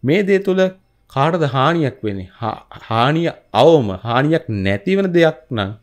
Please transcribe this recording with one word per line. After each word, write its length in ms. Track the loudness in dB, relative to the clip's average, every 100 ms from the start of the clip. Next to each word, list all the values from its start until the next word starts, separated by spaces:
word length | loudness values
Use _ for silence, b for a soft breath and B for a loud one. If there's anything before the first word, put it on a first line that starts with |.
මේ 180 | 0 0 2
දේ 120 | 0 0
තුළ 160 | 0 0 -2 _ _ _
කාටද 300 | -2 0 0 -2
හානියක් 420 | 0 0 0 -2 -4
වෙන්නේ, 240 | -8 -8 -12 -8
හා-, 240 | -8 -8 -14 -20 -6
හානිය 420 | 0 0 0 -2 -6 _ 4
අවම, 260 | 6 6 2 -6
හානියක් 400 | -4 -2 0 -2 -2 -4
නැති 320 | -2 -2 -2 -2
වෙන 100 | 0 2
දෙයක් 240 | 2 0 _ -6
නම් 140 | -6 -8